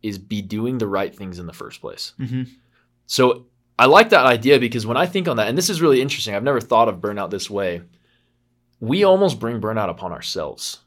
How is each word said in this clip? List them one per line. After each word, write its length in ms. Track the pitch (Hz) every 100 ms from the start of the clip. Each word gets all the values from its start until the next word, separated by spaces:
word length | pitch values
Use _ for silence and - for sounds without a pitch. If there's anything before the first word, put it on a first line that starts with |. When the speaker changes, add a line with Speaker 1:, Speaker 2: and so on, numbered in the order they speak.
Speaker 1:
is 140 | 107 98
be 240 | 95 104
doing 380 | 95 107 117 127
the 80 | 107
right 280 | 95 98 -
things 240 | 95 90
in 60 | 87
the 80 |
first 260 | - - -
place. 340 | - - - _
Speaker 2:
Mm-hmm. 240 | 131 127 127 _ _ _ _ _ _
Speaker 1:
So 400 | - 127 120 _ _ _ -
I 60 | 127
like 240 | 165 226
that 160 | 190 131
idea 340 | 120 120 139
because 260 | 120 120 107
when 120 | 120
I 80 | 175
think 240 | 185 175
on 80 | 120
that, 100 | 107
and 100 | 135
this 120 | 180
is 120 | 180
really 200 | 165 131
interesting, 340 | 135 - - 101
I've 80 |
never 160 | 123 131
thought 300 | 113 113 113
of 60 | 92
burnout 340 | 104 104 92
this 200 | 98 -
way. 340 | 101 95 87 87 _ _ _ _ _ _ _ _ _
We 240 | 110 165 202
almost 340 | 190 196 117
bring 220 | 113 120
burnout 280 | 104 113 98
upon 220 | 85 95
ourselves. 680 | 80 - 95 76 - - -